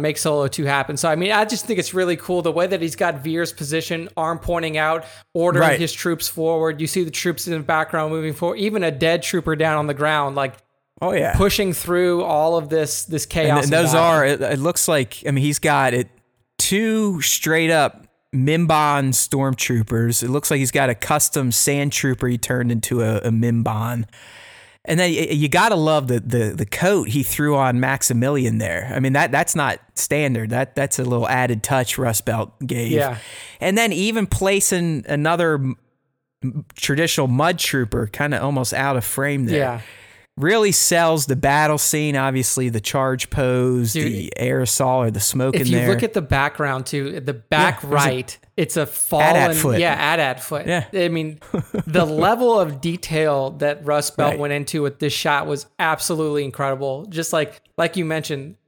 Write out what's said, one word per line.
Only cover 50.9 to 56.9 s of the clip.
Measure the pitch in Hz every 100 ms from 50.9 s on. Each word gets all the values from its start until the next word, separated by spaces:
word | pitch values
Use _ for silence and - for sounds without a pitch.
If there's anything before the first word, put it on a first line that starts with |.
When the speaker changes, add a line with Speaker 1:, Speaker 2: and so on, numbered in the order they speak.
Speaker 1:
I | 196 175
mean, | 165 156 156 - 196
Speaker 2:
<laughs> | - 214 165
Speaker 1:
the | 165
level | 160 156 180 233 247 220
of | 170 139
detail | 165 175 - 160 156 139 135 139
that | 147 147 147
Rust | 147 147 -
Belt | 147
Speaker 2:
Right. | 156
Speaker 1:
went | 147
into | 143 143 160
with | 143 139
this | 147
shot | - 160 143 156
was | 143 - -
absolutely | 165 156 - 160 156 147
incredible. | 139 - 139 135 139